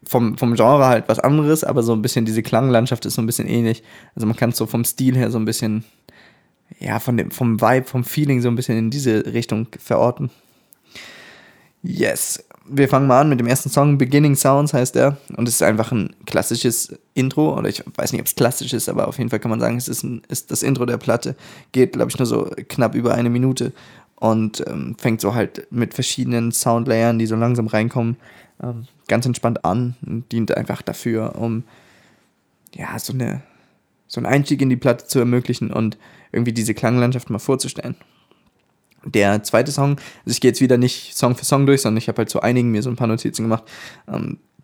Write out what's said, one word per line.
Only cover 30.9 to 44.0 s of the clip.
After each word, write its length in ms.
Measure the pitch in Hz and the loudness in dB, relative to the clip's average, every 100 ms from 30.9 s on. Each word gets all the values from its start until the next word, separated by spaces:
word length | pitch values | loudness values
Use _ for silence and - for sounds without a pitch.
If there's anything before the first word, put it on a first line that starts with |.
| 127 120 110 110 - | -6 -4 -4 -4 -4
um, 280 | 117 113 - - _ _ _ _ _ _ _ _ _ | -4 -4 -8 -18 _ _ _ _ _ _ _ _ _
ja, 240 | - - 110 | -14 -10 -10
so 160 | - | -6
eine, 300 | 127 117 104 - _ _ _ _ _ - | -4 -4 -6 -10 _ _ _ _ _ -12
so 120 | - | -6
einen 60 | - | 0
Einstieg 340 | 139 143 143 | 0 2 0
in 100 | 135 | 2
die 60 | 123 | 2
Platte 300 | 135 120 - | 2 0 0
zu 140 | 135 | 0
ermöglichen 520 | 120 123 123 120 107 | 2 2 0 -4 -4
und 280 | - 110 - - - _ | -2 -2 -4 -16 -20 _
irgendwie 220 | - 120 | -2 -2
diese 200 | 113 110 | -2 -2
Klanglandschaft 560 | 107 117 123 120 127 - | 0 2 2 2 0 -4
mal 80 | 107 | -8
vorzustellen. 580 | - 135 131 - - 135 _ _ _ _ _ _ _ _ _ _ - | -2 -2 -2 -8 -10 -12 _ _ _ _ _ _ _ _ _ _ -4
Der 360 | 107 101 104 | 2 4 2
zweite 280 | - 113 139 | 2 2 2
Song, 260 | 143 143 143 - - - | 0 0 0 -6 -14 -6
also 60 | |
ich 100 | 120 | 2
gehe 80 | 127 | 2
jetzt 120 | 113 | 4
wieder 160 | 127 123 | 4 4
nicht 360 | 123 - - - | 2 -2 -10 -2
Song 200 | 123 123 | 0 0
für 100 | - | 0
Song 220 | 139 139 | 2 4
durch, 140 | 139 | 4
sondern 160 | - 110 | 2 -2
ich 100 | 113 | -2
hab 80 | 110 | -2
halt 120 | 110 | -2
zu 120 | - | 0
einigen 300 | 110 123 120 | 0 2 2
mir 100 | 107 | 0
so 80 | 123 | -2
ein 60 | 120 | -2
paar 100 | 117 | -2
Notizen 380 | 113 - - | -2 -4 -4
gemacht. 200 | 113 113 - - - - | -2 -2 -4 -20 -20 -20